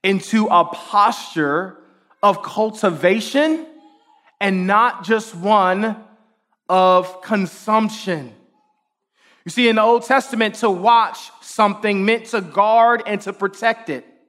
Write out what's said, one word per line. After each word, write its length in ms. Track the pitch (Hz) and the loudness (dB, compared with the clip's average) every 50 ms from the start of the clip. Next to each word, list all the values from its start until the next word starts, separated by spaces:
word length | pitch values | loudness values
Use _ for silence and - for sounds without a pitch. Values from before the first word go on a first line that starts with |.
| - | 0
into 440 | 190 196 190 - - 214 220 214 - | 0 -2 -2 -2 -2 0 0 2 4
a 180 | 180 175 170 | 4 2 2
posture 1120 | - - - - - - 208 202 208 214 - - - - 165 151 143 143 165 190 190 - _ _ _ _ _ _ _ _ _ | 2 -4 -14 -12 -2 2 2 2 2 0 -4 -14 -8 -4 -2 -2 0 -2 -2 -4 -6 -12 _ _ _ _ _ _ _ _ _
of 200 | - 208 190 - | 2 2 2 0
cultivation 1200 | - - - 208 220 220 214 - - 196 165 143 175 175 196 226 214 - - 277 302 320 320 311 - - - - _ _ _ _ _ _ _ _ _ _ _ _ | -6 -8 -4 -2 -2 -2 -2 -2 -2 -2 -2 2 0 2 2 0 -4 -2 0 0 2 2 0 -2 -6 -14 -20 -20 _ _ _ _ _ _ _ _ _ _ _ _
and 280 | 202 196 190 190 180 | -2 -2 -2 -2 0
not 380 | 190 202 214 233 247 - - 185 | 0 2 2 2 2 -2 -6 -2
just 300 | 170 220 214 214 - - | -2 -2 -2 -2 -8 -14
one 640 | 170 175 202 214 208 190 185 185 196 220 220 214 - - _ _ _ _ _ _ _ _ _ _ _ _ - | -6 0 2 2 4 4 2 0 0 -2 -4 -6 -8 -14 _ _ _ _ _ _ _ _ _ _ _ _ 0
of 540 | 180 185 185 185 185 185 180 185 - - | 2 4 4 4 4 4 2 0 -12 -16
consumption. 1120 | - - 220 202 190 165 - - - 214 214 220 220 214 214 - - 190 175 151 131 120 107 _ _ _ _ _ _ _ _ _ _ _ _ _ _ _ _ _ _ _ _ _ _ | -8 -4 -2 -2 -2 -4 -8 -12 -4 -2 0 0 0 -2 -6 -8 -8 -6 -6 -6 -8 -14 -20 _ _ _ _ _ _ _ _ _ _ _ _ _ _ _ _ _ _ _ _ _ _
You 40 | 175 | -8
see, 160 | - 240 247 | -2 2 2
in 100 | 226 220 | 4 4
the 60 | 220 | 4
Old 220 | 214 226 233 233 233 | 4 4 2 2 2
Testament, 520 | - 269 269 - - - 220 226 214 233 | 2 0 0 0 -2 -2 -2 -2 -2 -2
to 120 | - 240 220 | -2 -2 -2
watch 600 | 190 175 185 226 233 233 220 165 - - - - _ _ | -2 2 4 4 4 4 4 0 -4 -14 -18 -20 _ _
something 640 | - - - - 214 202 196 - - 208 202 196 190 | -20 -12 0 0 0 0 0 -2 -4 -2 -2 0 0
meant 220 | 208 226 226 226 | 0 0 -2 -4
to 160 | - - 214 | -6 -6 -6
guard 600 | 185 160 143 185 202 214 220 233 226 233 240 226 220 | -6 -4 -2 0 2 4 4 4 4 4 2 0 -2
and 120 | - 208 202 | -6 -8 -6
to 100 | 208 202 | -8 -10
protect 560 | 196 - 196 196 196 - 226 226 226 226 - - | -8 -6 -6 -6 -6 -2 -2 -2 -2 -2 -8 -10
it. 160 | 143 127 - _ _ _ _ | -10 -10 -10 _ _ _ _